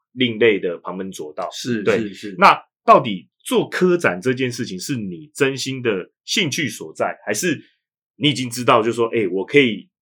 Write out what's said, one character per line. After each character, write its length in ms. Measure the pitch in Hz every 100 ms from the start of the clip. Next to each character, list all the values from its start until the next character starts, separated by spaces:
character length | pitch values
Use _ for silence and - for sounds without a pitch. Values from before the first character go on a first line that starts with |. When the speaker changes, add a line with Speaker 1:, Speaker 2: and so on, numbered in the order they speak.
| _
Speaker 1:
另 260 | 123 123 107
类 220 | 117 101
的 160 | 90 82
旁 180 | -
门 160 | 92 95
左 220 | 90 76
道。 160 | - 87
Speaker 2:
是， 320 | - 131 113
Speaker 1:
对。 180 | 101 101
Speaker 2:
是， 120 | 101
是。 240 | 95 104 175
Speaker 1:
那 260 | 185 143 - _
到 160 | - 202
底 300 | 123 92 - _
做 240 | - 240 147
科 300 | - 180 175
展 240 | 120 92
这 140 | 123
件 180 | 127 127
事 140 | 120 101
情 120 | 95
是 180 | - 131
你 340 | 98 82 76
真 220 | - 135 135
心 240 | 131 131
的 300 | 120 95 85 _ -
兴 240 | 226 160
趣 180 | - 127
所 240 | - 80
在， 260 | - 101 85
还 80 | -
是 300 | 107 180 123 - _ _ _ _ -
你 120 | 147
已 60 |
经 160 | 127 127
知 120 | 120
道 200 | 123 120
就 80 | 110
是 60 | 113
说， 100 | 113
哎， 200 | 117 95
我 140 | 95 92
可 120 | 143
以 300 | 127 95 - _